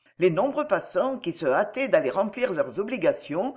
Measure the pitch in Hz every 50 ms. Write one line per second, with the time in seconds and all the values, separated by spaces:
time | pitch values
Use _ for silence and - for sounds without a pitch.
0 | _ _ _ - 175 185 160 180 233 277 262 294 294 294 196 165 - - - 185
1 | 220 262 269 - - 175 - - 160 131 131 165 214 - - 254 277 240 180 160
2 | 139 127 - 190 208 208 - 247 247 214 185 151 131 127 117 180 208 226 262 214
3 | 165 147 135 - - - 147 175 220 277 -